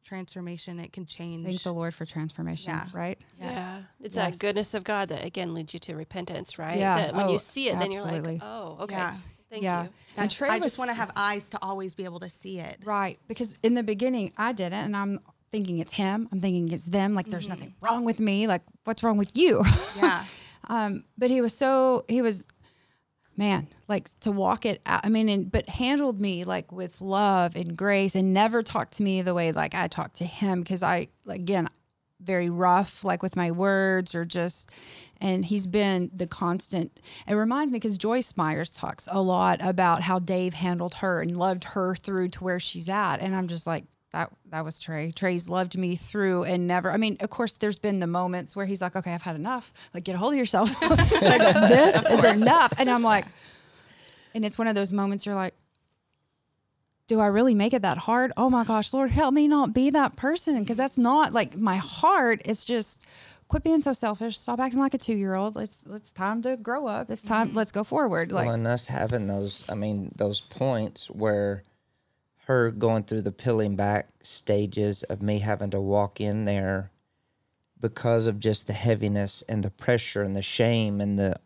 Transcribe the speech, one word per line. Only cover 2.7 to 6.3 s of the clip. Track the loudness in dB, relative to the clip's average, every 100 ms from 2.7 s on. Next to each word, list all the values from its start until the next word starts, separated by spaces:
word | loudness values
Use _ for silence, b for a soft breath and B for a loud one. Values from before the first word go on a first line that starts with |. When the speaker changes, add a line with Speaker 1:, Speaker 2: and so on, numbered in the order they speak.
| -8 -8
Speaker 2:
right? | -10 -8 -10 _ _
Speaker 1:
Yes. | -10 -10
Speaker 3:
Yeah. | -10 -12 -16 _
It's | -10 -4
Speaker 2:
Yes. | -4 -2
Speaker 3:
that |
goodness | -2 -2 -4 -6
of |
God | -4 -4 -4
that, | -6 -8
again, | -8 -8 -8
leads | -10
you | -12
to | -12 -12
repentance, | -10 -10 -10